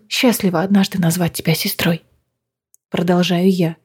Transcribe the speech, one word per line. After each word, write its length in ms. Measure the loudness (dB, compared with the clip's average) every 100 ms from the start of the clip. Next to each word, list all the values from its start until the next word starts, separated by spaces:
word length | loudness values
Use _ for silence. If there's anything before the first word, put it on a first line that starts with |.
| -4
счастлива 540 | 0 0 2 0 -2
однажды 360 | 2 2 2 0
назвать 360 | 0 0 -2
тебя 200 | -4 -2
сестрой», 480 | -2 -4 -4 -2 -2 _ _ _ _ _ _ _ _ _
продолжаю 640 | -4 0 0 2 2 2
я. 260 | 2 -2 -4